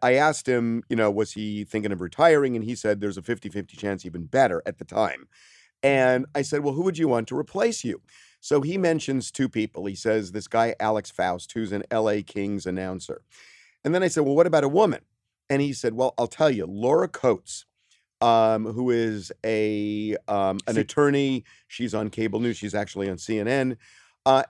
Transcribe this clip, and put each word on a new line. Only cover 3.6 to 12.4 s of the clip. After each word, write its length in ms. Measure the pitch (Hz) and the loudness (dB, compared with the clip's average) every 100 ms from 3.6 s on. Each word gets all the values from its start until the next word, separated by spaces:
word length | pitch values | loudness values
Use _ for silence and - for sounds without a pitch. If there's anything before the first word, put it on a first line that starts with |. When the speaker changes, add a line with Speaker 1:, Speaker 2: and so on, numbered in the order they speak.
| 87 104 | -10 -8
Speaker 1:
chance, 300 | 104 95 90 | -6 -4 -8
even 180 | 85 | -12
better 380 | 82 135 127 85 - | -2 2 2 2 -6
at 120 | - | -10
the 80 | - | -6
time. 420 | 101 101 65 - _ - _ _ - | -2 -2 -2 -14 _ -20 _ _ -2
And 440 | 139 135 127 127 139 | 2 4 4 2 0
I 100 | 143 | -4
said, 200 | 143 147 | -2 -2
"Well, 120 | 143 139 | -2 -2
who 80 | |
would 140 | 185 165 | -2 0
you 120 | 156 | 0
want 180 | 117 113 | 0 -2
to 100 | 135 | -6
replace 460 | 147 190 233 - | -6 0 0 0
you?" 180 | - - _ - _ _ | -6 -8 _ -20 _ _
So 220 | - 147 | 0 0
he 160 | 143 190 | 0 0
mentions 540 | 175 160 - 135 117 | 2 2 0 -4 -4
two 180 | - 131 | -2 -2
people. 360 | 117 107 - 101 | 0 -4 -4 -8
He 100 | 95 | -4
says, 360 | 113 110 95 | 0 0 -2
"This 160 | 104 - | -8 -2
guy, 280 | 113 113 - | 0 0 0
Alex 320 | 107 110 95 | 0 -2 -4
Faust, 400 | - 90 90 - | -4 -2 -2 -8
who's 220 | 117 107 | -8 -6
an 100 | 101 - | -6 -2
L 180 | 113 110 | 0 2
A 120 | 104 | 0
Kings 440 | 98 104 | -4 -6